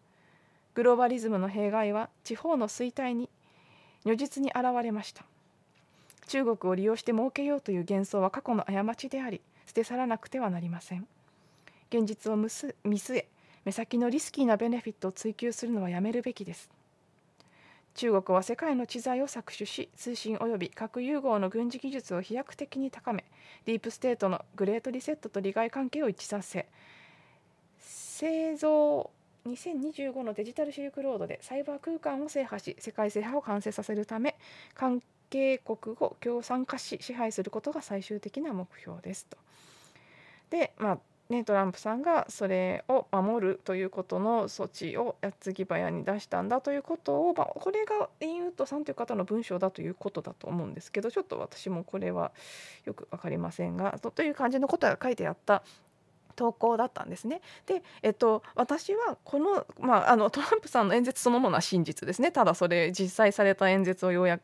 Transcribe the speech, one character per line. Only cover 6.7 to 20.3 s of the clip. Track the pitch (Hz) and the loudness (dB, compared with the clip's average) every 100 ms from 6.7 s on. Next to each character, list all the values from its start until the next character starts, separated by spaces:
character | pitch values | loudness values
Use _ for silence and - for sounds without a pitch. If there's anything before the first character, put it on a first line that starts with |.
を | |
利 | 185 | 2
用 | 202 226 | 2 0
し | |
て | - | 2
儲 | 220 254 | 2 2
け | 269 | 0
よ | 285 285 | 0 0
う | |
と | - | 0
い | 185 | -2
う | 170 | 0
幻 | 196 196 | 0 0
想 | 208 | 2
は | 190 | 2
過 | 277 | 0
去 | - | -2
の | 226 | -2
過 | - 196 208 233 | 0 -2 -2 -4
ち | 269 | -6
で | 269 | -6
あ | 254 | -6
り、 | 185 - _ - | -8 -12 _ -4
捨 | |
て | - | -2
去 | 226 247 | 0 0
ら | 254 | 0
な | 226 | -2
く | - | -4
て | 262 | -4
は | 226 | -2
な | 175 | -2
り | 170 | -4
ま | 170 | -6
せ | - 180 | -8 -10
ん。 | 202 _ _ _ _ _ - - _ | -10 _ _ _ _ _ -20 -20 _
現 | 233 214 | 0 0
実 | 214 - | 0 -2
を | 214 | 0
む | 220 | 0
す-、 | - 285 - | -4 -8 -6
見 | 208 208 | -2 -2
据 | - 254 | 0 -4
え、 | - _ _ - | -4 _ _ -10
目 | - | -6
先 | 196 226 240 | -6 -2 0
の | 240 | 2
リ | 269 | 0
ス | - | -2
キ | - | 0
ー | 254 | 4
な | 208 | 4
ベ | 233 | 2
ネ | 240 | -2
フ | 233 | -4
ィ | |
ッ | - | -6
ト | 190 | -6
を | |
追 | 190 220 | -4 -6
求 | 208 240 | -4 -4
す | 226 240 | -4 -2
る | |
の | 226 | -2
は | 185 | -2
や | 175 | 0
め | 202 | 0
る | 233 | 0
べ | 247 | -4
き | 240 | -6
で | 190 | -10
す。 | 170 - _ _ _ _ _ _ _ _ _ - - _ | -12 -18 _ _ _ _ _ _ _ _ _ -20 -20 _
中 | - 240 196 | -4 2 2
国 | 190 | 4
は | 185 | 2
世 | 185 240 | 2 -2
界 | 320 | 0
の | 262 233 | 0 -2
知 | 247 | -4
財 | 247 254 | -2 -2
を | 277 | -2
搾 | 247 - - | -6 -12 -10
取 | 214 | -8
し、 | - - - | -8 -10 -10
通 | - 240 | -8 -6
信 | 220 | -4